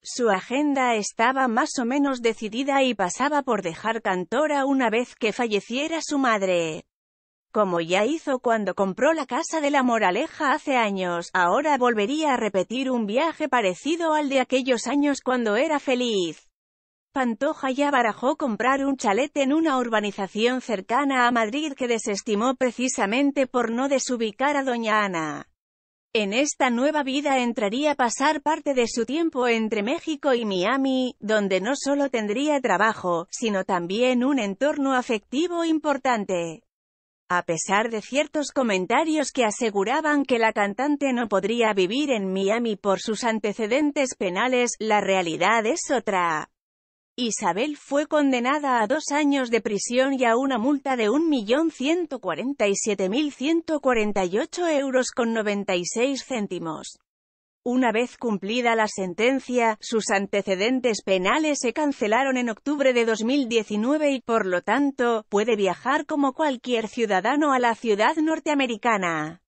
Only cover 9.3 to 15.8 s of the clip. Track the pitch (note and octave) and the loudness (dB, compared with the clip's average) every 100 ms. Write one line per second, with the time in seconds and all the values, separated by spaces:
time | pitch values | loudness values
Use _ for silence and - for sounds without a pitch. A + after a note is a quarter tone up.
9.3 | B3 E4 D#4+ C#4+ D4 B3 A3+ G3 F3+ A3 | -4 -4 -2 0 2 2 2 2 0 -4
10.3 | - D4 D4 - C4 A3 G3 F3+ F3 E3+ | -2 0 0 0 0 0 -2 -2 -4 -2
11.3 | F#3 F3 G#3+ D4+ C#4 B3 A3 G3+ D4+ D#4 | 0 2 2 2 2 2 2 0 0 0
12.3 | B3 A3 G3 F3+ A#3+ C4 B3 G#3 A#3 D#4+ | 0 0 -2 -2 -2 -2 -2 0 0 0
13.3 | C#4+ D4+ B3 G3 F3 C#4 E4+ E4 D4+ C#4+ | -2 -2 0 0 -2 -2 0 0 0 2
14.3 | C4+ B3 C4 B3+ A#3 B3 C#4+ C#4+ C4+ - | 0 2 0 0 -2 0 0 0 0 -2
15.3 | B3+ A3+ G#3 D#4+ D4 | 0 2 0 2 0